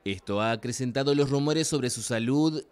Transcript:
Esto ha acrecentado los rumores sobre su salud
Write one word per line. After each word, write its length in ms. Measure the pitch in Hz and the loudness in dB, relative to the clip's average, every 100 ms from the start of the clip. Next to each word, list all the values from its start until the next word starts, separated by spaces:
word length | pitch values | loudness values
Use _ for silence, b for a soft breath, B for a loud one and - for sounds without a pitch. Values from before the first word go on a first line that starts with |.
Esto 360 | 98 95 - 101 | -8 -6 -4 -2
ha 100 | 110 | 0
acrecentado 640 | 113 120 117 127 131 139 | -2 -4 -4 -4 0 2
los 160 | 143 139 | 2 2
rumores 380 | 139 147 156 156 | 2 2 0 0
sobre 220 | 147 123 | 0 -2
su 120 | 117 | -4
salud 600 | 104 117 117 143 156 156 - | -4 -2 2 2 2 0 -6